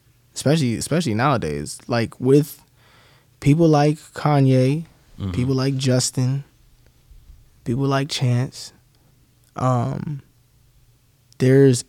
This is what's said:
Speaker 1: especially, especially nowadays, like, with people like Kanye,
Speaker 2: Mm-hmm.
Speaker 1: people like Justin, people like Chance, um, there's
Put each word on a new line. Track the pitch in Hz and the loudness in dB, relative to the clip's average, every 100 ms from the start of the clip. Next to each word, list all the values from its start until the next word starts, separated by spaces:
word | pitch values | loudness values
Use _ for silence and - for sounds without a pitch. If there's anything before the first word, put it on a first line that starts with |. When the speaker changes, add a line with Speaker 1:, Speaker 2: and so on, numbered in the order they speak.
| _ _ _ - | _ _ _ -6
Speaker 1:
especially, | 127 160 127 110 | 0 0 0 -4
especially | - 156 160 107 | -4 -4 -2 -2
nowadays, | 135 123 82 73 76 - - | 0 0 -2 -6 -8 -14 -6
like, | 120 113 - | -4 -4 -4
with | 127 143 143 - _ _ _ _ _ _ _ _ | 2 2 2 -8 _ _ _ _ _ _ _ _
people | - 151 165 | 0 4 4
like | 147 151 151 - | 4 2 -2 -8
Kanye, | - 151 147 135 131 131 147 165 _ _ - | -6 0 2 4 4 2 -2 -6 _ _ -10
Speaker 2:
Mm-hmm. | 98 | -6
Speaker 1:
people | 87 127 131 | -4 -2 -2
like | 131 135 | -2 -2
Justin, | 131 127 - - 127 139 139 _ _ _ _ _ _ - - - _ _ | 0 0 -2 -2 -2 -2 -8 _ _ _ _ _ _ -20 -20 -20 _ _
people | - 120 139 | -6 -4 0
like | 139 143 | -2 -4
Chance, | - 127 123 131 - - - _ _ _ _ _ _ _ - | -2 0 0 -2 -10 -20 -20 _ _ _ _ _ _ _ -6
um, | 127 123 120 - - 143 - _ _ _ _ _ _ _ _ _ _ _ | -2 -2 -2 -6 -8 -10 -14 _ _ _ _ _ _ _ _ _ _ _
there's | 131 135 139 123 | 4 6 6 4